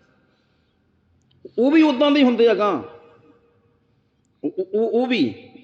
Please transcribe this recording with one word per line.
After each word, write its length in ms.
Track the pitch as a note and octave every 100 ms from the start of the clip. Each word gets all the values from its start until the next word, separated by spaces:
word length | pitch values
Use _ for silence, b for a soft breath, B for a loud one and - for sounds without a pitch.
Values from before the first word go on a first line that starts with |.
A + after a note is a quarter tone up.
| _ _ _ _ _ _ _ _ _ _ _ _ _ _ - -
ਉਹ 120 | C4
ਵੀ 120 | D#4+
ਉੱਦਾਂ 280 | D#4 B3 D4
ਦੇ 100 | C#4+
ਹੀ 40 |
ਹੁੰਦੇ 240 | B3+ A3+ A#3
ਆ 60 |
ਗਾਂਹ। 280 | G3 G#3 D3 - - - _ _ _ _ _ _ _ _ _ _ _ _ _
ਉਹ, 60 | D3 -
ਉਹ, 80 | F#3
ਉਹ, 160 | G#3 A3+
ਉਹ 160 | A#3 B3
ਵੀ, 280 | A#3 A2+ G2 - -